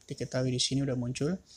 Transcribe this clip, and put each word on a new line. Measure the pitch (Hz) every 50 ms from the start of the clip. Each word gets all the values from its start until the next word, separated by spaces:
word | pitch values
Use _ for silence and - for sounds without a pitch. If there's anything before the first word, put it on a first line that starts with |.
| - -
diketahui | 139 - 123 - - 127 131 131
di | 127 123
sini, | - - 135 139
udah | 139 135 123 123
muncul. | 120 123 127 - 139 156 185 190 - - -